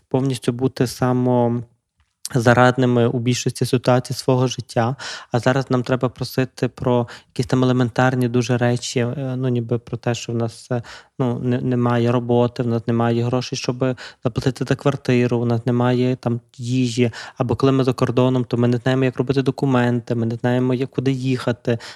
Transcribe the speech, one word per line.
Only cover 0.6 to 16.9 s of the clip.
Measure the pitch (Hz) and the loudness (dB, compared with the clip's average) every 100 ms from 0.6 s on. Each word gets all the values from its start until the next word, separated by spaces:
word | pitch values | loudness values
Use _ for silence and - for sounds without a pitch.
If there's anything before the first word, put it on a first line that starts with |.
| 131 - 123 | 0 0 -2
само-, | - 127 127 123 123 120 120 117 _ _ _ _ _ - | 0 0 2 2 2 2 -2 -6 _ _ _ _ _ -4
зарадними | 127 117 120 127 123 127 123 117 | 0 4 6 6 4 2 4 2
у | 123 | 2
більшості | 117 120 131 - 123 | 0 -2 -2 -4 0
ситуацій | 123 - 127 - | 0 2 2 0
свого | 123 - 127 127 | -6 0 2 2
життя, | 120 - 123 117 143 - - - | -2 -6 -2 0 -2 -8 -14 -4
а | 120 | -2
зараз | 127 131 127 | 0 0 0
нам | 127 | -2
треба | 120 131 127 | 0 0 -2
просити | - 127 - 127 - 123 | -4 -6 -4 -4 -2 -4
про | - 127 123 117 - _ | -2 0 2 0 -6 _
якісь | - 123 | -6 -2
там | 131 | 2
елементарні | 127 127 120 - 127 127 123 | 2 2 0 2 2 2 0
дуже | 123 117 120 | 0 0 0
речі, | 120 120 - 127 | 0 0 -2 -2
е, | 120 135 131 127 | -2 -4 -6 -4
ну, | 131 | -2
ніби | 120 117 120 | -2 -2 -4
про | - 117 | -6 -8
те, | 123 117 | -4 -4
що | - | -4
в | 117 | -4
нас, | 117 - - | -4 -6 -6
е, | 123 - - - - | -6 -6 -16 -14 -4
ну, | 127 120 | -2 -2
не-, | 127 123 | -2 -2
немає | 135 123 123 120 120 | 0 0 2 2 2
роботи, | 123 120 120 120 - | 0 2 2 2 0
в | 120 | -2
нас | 117 117 | -2 0
немає | 117 117 117 | 0 2 0
грошей, | 120 127 - 131 | 0 -2 -4 -6
щоб | - 123 131 123 - - | -4 -2 -2 -4 -10 -6
заплатити | 131 - 131 - 135 | -4 -2 -2 -2 -2
за | 139 | 0
квартиру, | 143 139 - 123 123 120 | 0 -2 2 2 2 0
у | 120 | 0
нас | 117 123 | 0 0
немає | 123 123 123 127 127 | 0 2 2 0 0
там | 120 117 - - | -2 -4 -6 -10
їжі, | 120 127 123 | -4 0 0